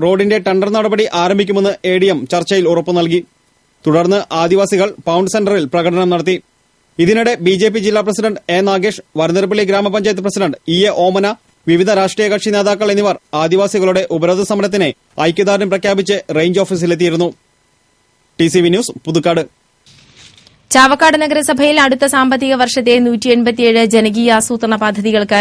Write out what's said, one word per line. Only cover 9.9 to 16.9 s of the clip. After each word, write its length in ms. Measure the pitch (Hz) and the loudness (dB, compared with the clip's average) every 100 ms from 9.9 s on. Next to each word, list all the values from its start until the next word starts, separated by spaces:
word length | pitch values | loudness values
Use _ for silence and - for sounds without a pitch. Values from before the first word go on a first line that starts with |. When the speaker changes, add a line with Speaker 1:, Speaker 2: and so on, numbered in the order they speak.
| 208 208 190 | -2 -2 -2
Speaker 1:
പ്രസിഡന്റ് 360 | 196 196 185 131 - | -4 -4 -4 -4 -4
ഇ 120 | 175 202 | 0 0
എ 80 | - | 2
ഓമന, 400 | 180 190 202 226 _ _ - | 0 2 -2 -4 _ _ 0
വിവിധ 240 | 170 190 | 2 2
രാഷ്ട്രീയ 380 | 202 190 - 214 | 2 0 0 -2
കക്ഷി 200 | 208 214 | -2 -2
നേതാക്കൾ 400 | 202 202 202 214 | 0 0 0 0
എന്നിവർ 240 | 202 208 170 - | 0 0 -4 -6
ആദിവാസികളുടെ 720 | 151 160 185 196 208 185 185 185 | -4 0 2 0 0 0 0 -2
ഉപരോധ 300 | 165 170 185 | -2 0 0
സമരത്തിന് 480 | 196 202 196 202 156 - _ - | -2 -2 -2 0 -2 -4 _ -4
ഐക്യദാർഢ്യം 480 | 160 170 196 202 202 | -2 0 0 0 0
പ്രഖ്യാപിച്ച് 480 | 190 196 196 190 202 - 156 | -2 0 -2 -2 -4 -2 -2
റേഞ്ച് 240 | 170 180 | 0 0
ഓഫീസിലെത്തിയിരുന്നു. 760 | 190 185 170 | -2 -2 -2